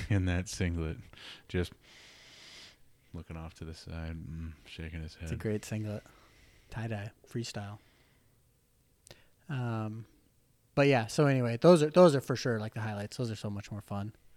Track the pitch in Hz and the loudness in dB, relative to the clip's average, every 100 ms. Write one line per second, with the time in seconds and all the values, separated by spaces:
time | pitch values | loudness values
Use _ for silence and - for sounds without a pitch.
0 | 85 101 92 90 90 - 90 85 80 - | 0 0 0 -2 -4 -4 -2 -2 -4 -6
1 | - - - - - 90 87 - - - | -12 -20 -20 -20 -6 -4 -4 -6 -20 -20
2 | - - - - - - - - - _ | -20 -20 -20 -20 -20 -20 -20 -20 -20 _
3 | _ 85 80 82 80 - 80 82 - 82 | _ -16 -14 -14 -14 -12 -14 -12 -12 -10
4 | 80 80 80 80 82 78 - - 82 82 | -8 -8 -10 -10 -10 -12 -16 -14 -10 -10
5 | 78 - 82 78 113 107 - 107 107 104 | -10 -10 -8 -6 -4 -4 -4 -6 -6 -8
6 | - - - - - - - 120 113 107 | -12 -20 -20 -20 -20 -20 -14 -10 -6 -6
7 | 104 - - 123 117 113 101 101 - _ | -8 -14 -10 -8 -6 -8 -10 -12 -18 _
8 | _ _ _ _ _ _ _ _ _ _ | _ _ _ _ _ _ _ _ _ _
9 | - - _ _ - 135 120 113 110 110 | -20 -20 _ _ -8 -4 -2 -2 -4 -6
10 | 113 _ _ _ _ _ _ - 143 131 | -12 _ _ _ _ _ _ 4 6 6
11 | 107 - 147 135 120 117 160 175 151 165 | 4 4 4 4 2 6 8 8 8 8
12 | 180 139 - 123 135 110 107 113 110 104 | 8 8 0 -2 0 -2 -4 -6 -6 -6
13 | 104 - 120 107 107 101 - 104 - 101 | -8 -6 -6 -6 -6 -8 -10 -12 -8 -6
14 | 104 - - | -6 -10 -20